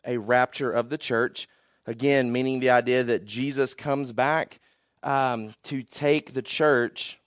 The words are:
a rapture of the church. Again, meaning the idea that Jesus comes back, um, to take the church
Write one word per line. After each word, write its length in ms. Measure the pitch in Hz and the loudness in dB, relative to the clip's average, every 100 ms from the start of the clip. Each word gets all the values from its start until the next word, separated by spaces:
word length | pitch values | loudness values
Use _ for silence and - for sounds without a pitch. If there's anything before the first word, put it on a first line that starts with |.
| - | -4
a 120 | 123 | -6
rapture 520 | 104 123 127 - 131 | 2 4 4 -2 -2
of 200 | 104 117 | -2 -2
the 80 | 151 | -6
church. 500 | - 117 123 - - _ _ _ - | -2 0 0 -4 -18 _ _ _ -12
Again, 440 | 117 139 139 123 | -2 2 2 2
meaning 300 | 123 131 131 | 0 -2 0
the 100 | 127 | 4
idea 340 | 123 120 127 | 4 4 0
that 200 | 120 110 | 2 -2
Jesus 480 | 101 110 135 135 131 | -2 -6 -4 -2 -4
comes 400 | - 147 139 135 | -4 -4 -4 -4
back, 480 | 113 131 160 - - _ _ _ _ | 0 0 0 -4 -12 _ _ _ _
um, 520 | 139 139 131 120 107 - | -2 0 0 -2 -8 -14
to 180 | - 139 | -10 -8
take 520 | 120 - 147 147 - | -8 -2 2 2 0
the 80 | 131 | -8
church 760 | 113 - 151 131 120 - - - | -6 2 4 4 2 -4 -14 -14